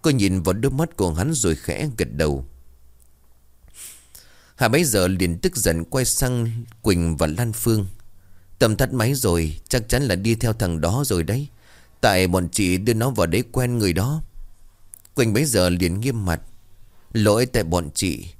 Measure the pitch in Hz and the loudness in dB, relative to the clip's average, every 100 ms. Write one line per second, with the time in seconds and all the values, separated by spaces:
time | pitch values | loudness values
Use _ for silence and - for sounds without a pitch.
0 | 165 135 98 95 85 92 135 135 170 - | 2 2 2 2 0 0 0 0 -4 -2
1 | 92 80 120 156 90 80 - 76 151 110 | -2 0 -2 0 0 0 -4 -6 -6 -4
2 | - 65 78 69 67 - - - - - | -6 0 0 0 -8 -16 -20 -20 -20 -20
3 | - _ _ - _ - - - - - | -20 _ _ -20 _ -20 -20 -20 -20 -20
4 | _ - - - _ - 110 131 170 104 | _ -20 -20 -20 _ -2 2 4 4 2
5 | 90 95 87 85 - - - 82 82 131 | 2 2 0 0 -2 0 0 0 -2 -2
6 | 123 - 127 123 117 113 113 - 113 87 | -2 0 0 0 -2 -4 -10 -4 0 2
7 | 82 76 78 80 120 107 - 110 98 - | 2 0 -2 0 -4 -2 0 0 -2 -8
8 | - - - - - - 117 107 127 127 | -18 -20 -20 -20 -20 0 2 4 0 0
9 | 110 139 107 85 80 - - 127 110 123 | 0 0 2 2 0 -4 -4 -4 0 -2
10 | 139 90 104 113 117 110 95 82 80 117 | 0 0 0 0 0 0 0 0 0 0
11 | 143 90 82 117 143 - - - - - | 0 0 0 -4 -6 -14 -20 -20 -20 0
12 | 117 92 92 92 87 - 95 92 107 110 | 2 4 4 2 0 0 0 2 0 0
13 | 123 113 85 90 123 - 123 120 101 85 | 0 0 0 0 -2 -2 -2 0 0 0
14 | 113 156 - - - - - _ - - | 0 -2 -6 -12 -16 -16 -20 _ -20 -20
15 | - - 113 104 151 110 90 87 90 92 | -10 0 2 2 2 2 2 2 0 0
16 | 127 117 92 80 - - - - - - | -4 -2 -2 -4 -6 -20 -20 -20 -20 -20
17 | - 110 107 107 123 120 85 87 78 - | -6 0 2 4 2 0 0 -2 -2 -4
18 | 95 64 50 - | -4 -4 -10 -18